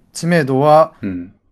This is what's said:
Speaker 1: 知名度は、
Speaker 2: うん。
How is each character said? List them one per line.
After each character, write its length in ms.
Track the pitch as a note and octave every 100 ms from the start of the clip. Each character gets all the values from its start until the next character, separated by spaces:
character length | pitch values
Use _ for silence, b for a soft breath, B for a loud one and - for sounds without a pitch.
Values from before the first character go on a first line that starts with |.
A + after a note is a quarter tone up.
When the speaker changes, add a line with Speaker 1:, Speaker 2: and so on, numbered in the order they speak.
| _
Speaker 1:
知 120 | - E3
名 180 | E3+
度 160 | C3+ C3
は、 340 | D3+ D#3 D#3 -
Speaker 2:
う 40 | G2+
ん。 280 | F2+ F2+ _ _